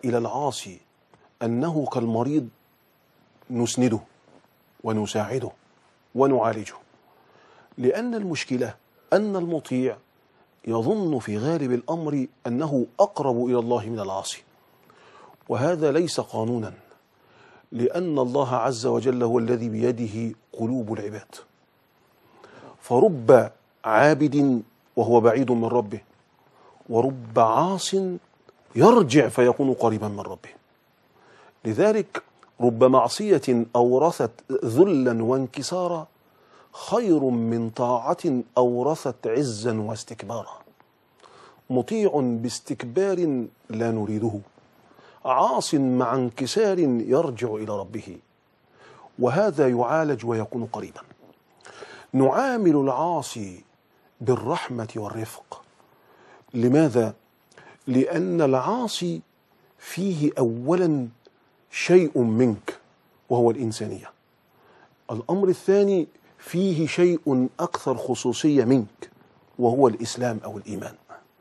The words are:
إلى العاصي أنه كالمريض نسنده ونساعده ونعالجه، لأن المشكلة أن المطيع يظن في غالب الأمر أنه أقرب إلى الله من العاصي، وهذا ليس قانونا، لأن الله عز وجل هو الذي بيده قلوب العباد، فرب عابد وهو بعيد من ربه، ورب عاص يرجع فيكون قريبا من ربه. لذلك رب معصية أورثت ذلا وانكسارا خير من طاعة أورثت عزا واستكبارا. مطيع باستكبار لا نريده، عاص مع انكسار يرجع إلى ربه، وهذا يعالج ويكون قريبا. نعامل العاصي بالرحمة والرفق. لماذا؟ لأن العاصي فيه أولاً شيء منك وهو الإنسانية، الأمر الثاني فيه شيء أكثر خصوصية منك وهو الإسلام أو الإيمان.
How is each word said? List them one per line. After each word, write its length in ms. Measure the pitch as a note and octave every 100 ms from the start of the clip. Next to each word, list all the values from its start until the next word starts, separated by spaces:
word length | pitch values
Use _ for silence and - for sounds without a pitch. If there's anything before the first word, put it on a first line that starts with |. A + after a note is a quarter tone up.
| B2+
إلى 120 | A#2
العاصي 600 | A#2 A#2+ C#3+ - G2+ F2+ _ _ _ _ _ -
أنه 440 | A#2 A#2 E3 D#3+ C3+
كالمريض 640 | B2+ A#2 A2+ C3 D3+ A#2+ - _ _ _ _ _ _ _ _ -
نسنده 500 | A#2+ A#2+ - B2 G#2+ - _ _ _ _ _ _ _
ونساعده 680 | A2+ G#2+ G#2 G#2+ G#2 C3 - - _ _ _ _ _ A#2
ونعالجه، 580 | C#3 C3 A2+ A2 G2 - _ _ _ _ _ _ _ _ _ -
لأن 380 | B2+ F3+ A#3+ A3+
المشكلة 600 | F#3+ D3+ - B2 A#2 - _ _ _
أن 220 | F#3+ G#3+ F#3+
المطيع 640 | E3+ D#3+ - B2+ B2+ G#2+ _ _ _ _ _ _ -
يظن 520 | A2+ A#2 G#3+ F3 C3+
في 180 | A2 G#2
غالب 340 | C3+ E3 C3
الأمر 560 | B2 - E3 D#3 C#3+ B2+ _ B2
أنه 380 | A#2+ D#3 C#3 A#2 -
أقرب 460 | G3+ - C#3+ A#2+ B2
إلى 140 | B2
الله 300 | A#2 A#2+ G#2+
من 100 | A#2
العاصي، 440 | F#2+ F#2+ - - _ _ _ _ _ _ - - - _ -
وهذا 420 | A#2 D3 F3 D3+
ليس 280 | D3 E3+ -
قانونا، 540 | A2+ A2+ A2+ A#2+ G#2+ - _ _ _ _ _ _ - _ _
لأن 480 | A#2+ A#2+ F3 F3+ C#3+
الله 360 | B2 C#3 B2+ B2+
عز 300 | A#2+ A#2+ B2
وجل 380 | A#2+ B2 B2+
هو 160 | A#2 A#2+
الذي 300 | A#2 A#2+ A#2
بيده 640 | A2 A#2+ A#2 A#2 G#2+ A2+ A2+ _
قلوب 400 | - A2+ B2+ G#2+
العباد، 420 | A2 G#2 G#2 - - - _ _ _ _ _ _ _ _ _ - - - -
فرب 680 | - B2 G#3+ C#3+ A2+ B2+ A2 - _ _ A2+
عابد 800 | A2 C#3+ D3 D3 C#3+ C#3 A#2+ - _ _ -
وهو 260 | A2+ A#2
بعيد 300 | A2+ A#2 B2+
من 140 | A#2 A2
ربه، 340 | A#2+ G#2 G#2+ - _ _ _ _ _ - _ -
ورب 500 | A2+ C3 C3 A2+ A2+
عاص 560 | A2+ A#2 F3 F#3+ - F#3+ F#3+ F3 _ _ _ _ _ -
يرجع 520 | F#3 A#3+ D3 C#3+ C3+
فيكون 460 | - B2 A#2+ C#3
قريبا 340 | B2 A#2 G#2+ G#2+
من 120 | G2+
ربه. 300 | G2 - - - _ _ _ _ _ _ _ - - _ -
لذلك 580 | G#2+ G#3 A3 - - - _ _ -
رب 220 | A#2+ A2+
معصية 800 | B2+ C3 A#2 - G#3 D#3+ - A#2+ A#2 A#2+
أورثت 560 | B2 B2+ D#3+ - A#2+ - - C3 B2
ذلا 580 | A#2 G3 D3+ B2+ A2+
وانكسارا 840 | A2+ C3+ C3 - C3+ F3+ F3 E3 D#3+ _ _ _ _ _ _
خير 480 | - - G#3 A3 D#3
من 500 | C3+ A#2+ A2+ A#2 A2+
طاعة 720 | A2+ B2 B2 C3 E3+ E3+ B2+ - -
أورثت 720 | B2 B2 C#3 D#3+ C3+ A2+ A#2
عزا 520 | A#2+ C#3 G#2+ A#2 A2
واستكبارا. 800 | G#2+ G#2+ - A#2 G2+ A2+ - - - _ _ _ _ _ - - - _ -
مطيع 420 | B2+ A#2 A3 G#3 D3+
باستكبار 1300 | B2+ A#2 A#2+ - - C#3 B2 B2 G3 F3+ E3+ C3 A2+ _ -
لا 220 | A2 A#2
نريده، 420 | A2 G#2 G#2+ A2+ G#2 - _ _ _ _ _ - - C3
عاص 480 | B2+ G#3 A#3+ -
مع 420 | D3 C3 B2+ B2 C3+
انكسار 640 | B2 - B2+ G#3 G#3+ F#3
يرجع 680 | D3 A#2+ A2 C3 E3 A#2 B2
إلى 320 | G#2+ G#2+ G#2
ربه، 380 | F#2+ A2 G2 E2 _ _ _ _ _ _ - - - -
وهذا 500 | B2 D3 G#3 D3+ C3+
يعالج 560 | A#2+ A#2+ D#3+ D3+ B2 A#2
ويكون 400 | A2+ G#2+ B2+ A2
قريبا. 360 | G#2+ - - - _ G2 _ _ _ - - - - -
نعامل 640 | C3 C3+ G3 C4+ A#3+ F#3 D3
العاصي 880 | C3+ B2+ E3 E3 B2 A#2+ G2 F2+ - _ _ _ _ -
بالرحمة 680 | A#2+ B2 B2 E3+ - A#2+ A2 A#2
والرفق. 640 | G#2 A2 A2 - - - - _ _ _ _ _ - - _
لماذا؟ 600 | B2 B2 D3 D#3 A#2+ A2 - _ _ _ - - - -
لأن 540 | B2+ C3+ E3 F#3 E3+
العاصي 800 | C#3+ C3 C3+ A#3 A3+ - F3 E3 - _ _ _ _ _
فيه 540 | - - G3 E3 D3 -
أولاً 680 | A#2+ A2+ B2+ F#3 F3 D3 A#2 - _ _ _ _ _
شيء 480 | - - F#3 D#3 C#3+
منك 600 | A#2 A2 B2+ G#2 - - _ _ _ _ -
وهو 220 | B2 A#2
الإنسانية، 600 | A2+ A2+ G#2+ G#2+ F#2 - - _ _ _ _ _ _ _ _ -
الأمر 360 | A2 - F#3 F#3+
الثاني 600 | F3 - G3 G3+ F#3+ D3+ _ _ _
فيه 500 | - E3+ G3 D#3+ D#3
شيء 640 | - F3 E3+ - C3 B2+ -
أكثر 380 | E3+ - C#3+ A#2
خصوصية 640 | - A#2+ B2+ A2+ D3+ C#3+
منك 460 | A#2 C3+ G#2 _ - _ _ _ _ -
وهو 280 | A#2+ B2+ C3
الإسلام 520 | A2 A2+ A#2+ B2 A2 G#2+
أو 120 | G#2+
الإيمان. 360 | G#2+ F#2 F#2+ - - - _ _